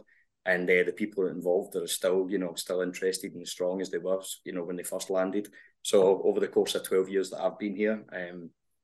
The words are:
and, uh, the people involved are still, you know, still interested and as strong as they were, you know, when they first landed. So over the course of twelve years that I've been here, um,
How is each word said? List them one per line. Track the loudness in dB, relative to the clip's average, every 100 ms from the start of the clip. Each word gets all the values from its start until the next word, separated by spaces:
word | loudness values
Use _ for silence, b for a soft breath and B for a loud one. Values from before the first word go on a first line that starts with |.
| b b b _ 0
and, | 2 4
uh, | 4
the | 4 0
people | -4 0 -2
involved | 0 2 2 0 -4
are | -4
still, | -2 2 2 2
you | 0
know, | -2 -4
still | -4 -2
interested | -2 -2 -2 -2 -6
and | -10
as | -12
strong | -4 -2 -2
as | -4
they | -4
were, | -2 -2 -2 -12 -8
you |
know, | -6
when | -6 -6
they |
first | -6 -6 -2
landed. | 0 0 0 -4 B B _
So | 2 6 6 6
over | 4 2
the | 2
course | 2 2
of | 0
twelve | 0 0 2
years | 0 -2
that | -2
I've | -4 -2
been | -4 0
here, | 0 0 -6
um, | -10 -10 -10 -16 -18 _ _